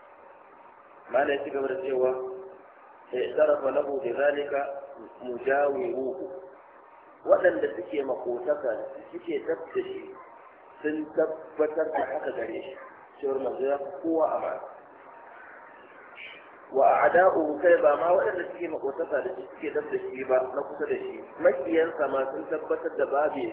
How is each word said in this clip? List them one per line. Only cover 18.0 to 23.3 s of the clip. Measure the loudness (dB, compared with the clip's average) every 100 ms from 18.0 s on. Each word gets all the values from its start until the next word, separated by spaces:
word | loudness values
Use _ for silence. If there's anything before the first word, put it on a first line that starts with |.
| 4
waɗanda | 4 4 -2 -6
suke | -6 -6
makotaka | -4 -4 -4 -2 -2
da | -2
shi, | -6 -12
suke | -8 -4
dab | -4 -2
da | -4
shi | -4 -6
ba, | 2 2 2
na | -4
kusa | -6 -6 -4
da |
shi, | -2 -4 -10 -12 2
makiyansa | 4 4 2 2 2 2 0
ma | 0
sun | -2 -4 -4
tabbatar | -6 -2 -2 -2
da | -2 0
babu | 2 2